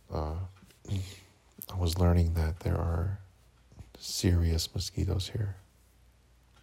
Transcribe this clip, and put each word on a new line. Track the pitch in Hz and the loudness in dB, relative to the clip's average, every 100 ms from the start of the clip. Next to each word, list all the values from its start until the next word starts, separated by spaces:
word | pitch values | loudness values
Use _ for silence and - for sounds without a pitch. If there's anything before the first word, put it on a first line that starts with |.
| - | -8
uh, | 87 78 82 92 - - - - | -6 -4 -4 -8 -12 -20 -18 -8
I | 98 92 - - _ _ - - 92 | -6 -6 -12 -20 _ _ -18 -10 -2
was | 87 87 | -2 4
learning | 87 87 82 | 6 6 4
that | 82 80 85 | 2 0 0
there | 85 87 | -2 0
are | 85 85 92 98 - _ _ _ _ - - - | 0 0 -2 -4 -10 _ _ _ _ -20 -20 -16
serious | - - 90 87 85 82 - 92 | -10 0 2 4 4 2 -2 -6
mosquitoes | - - 87 92 - | -6 -4 -2 -2 -4
here | 113 101 95 - _ _ _ _ _ _ _ _ _ | -4 -6 -8 -16 _ _ _ _ _ _ _ _ _